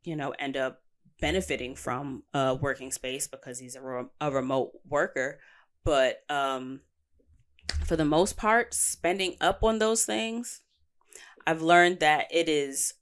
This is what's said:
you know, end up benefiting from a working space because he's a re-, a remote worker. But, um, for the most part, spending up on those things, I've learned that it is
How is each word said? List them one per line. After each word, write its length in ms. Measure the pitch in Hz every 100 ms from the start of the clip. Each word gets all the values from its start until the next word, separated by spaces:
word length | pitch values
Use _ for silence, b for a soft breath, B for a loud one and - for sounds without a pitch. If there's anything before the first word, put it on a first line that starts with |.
you 120 | 175 156
know, 140 | 139 -
end 180 | 139 135
up 280 | 131 - _ _ _ _
benefiting 560 | 151 185 185 131 123
from 480 | 131 - 123 143 131 _
a 200 | 143 135
working 380 | 131 139 127 131
space 340 | - 127 135 -
because 320 | - 135 123
he's 160 | 127
a 60 | 127
re-, 240 | 131 123 123 _
a 100 | 151
remote 420 | 135 127 135 - - -
worker. 540 | 147 180 139 131 - b b b _
But, 400 | 165 143 131 - -
um, 540 | 143 139 131 127 135 _ _ _ _ _ _ _ _ - -
for 120 | - 165
the 80 |
most 320 | 151 151 196 -
part, 380 | 214 226 233
spending 600 | - - - 165 196 185 -
up 240 | 175 190
on 140 | 220 220
those 260 | 220 220
things, 560 | - 214 226 233 233 - _ _ _ _ _ B B B 151
I've 160 | 160
learned 380 | 160 175 175 180
that 280 | 151 151 -
it 180 | 165 160
is 460 | 151 139 135 - -